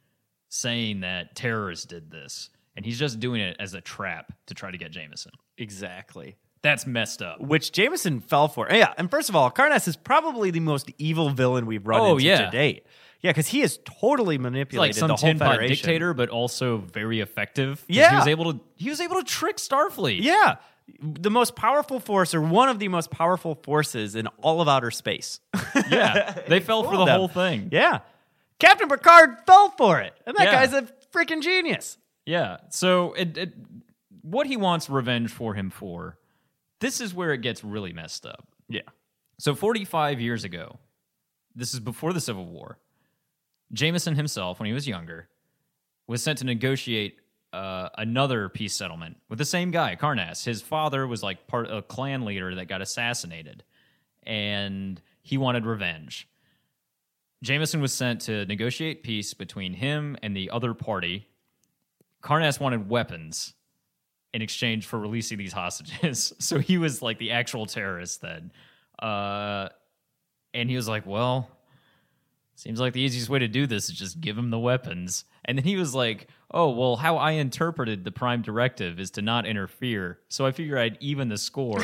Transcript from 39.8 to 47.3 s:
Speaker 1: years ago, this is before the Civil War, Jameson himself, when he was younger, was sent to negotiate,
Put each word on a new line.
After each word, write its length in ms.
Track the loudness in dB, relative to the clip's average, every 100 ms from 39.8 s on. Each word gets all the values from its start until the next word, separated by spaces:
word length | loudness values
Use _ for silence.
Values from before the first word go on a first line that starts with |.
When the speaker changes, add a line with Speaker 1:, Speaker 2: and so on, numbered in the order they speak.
| -2 -2 0 -2
Speaker 1:
years 240 | -4 -4
ago, 360 | -6 -12 -14 -18 _ _ _ _ _ _ _ -12
this 180 | -10
is 60 | -8
before 320 | -10 -6 -4
the 60 | -4
Civil 240 | -4 -8 -10
War, 320 | -16 -18 -20 _ _ _ _ _ _ _ _ _
Jameson 440 | 0 2 2 0 0
himself, 440 | -2 -4 -6 -4
when 80 | -4
he 60 |
was 140 | -4 -4
younger, 420 | -8 -10 -16 -18 _ _ _ _ _ _ _ -8
was 160 | -4
sent 160 | -2 -4
to 60 | -2
negotiate, 720 | -2 0 -2 -2 -4 -4 -8 _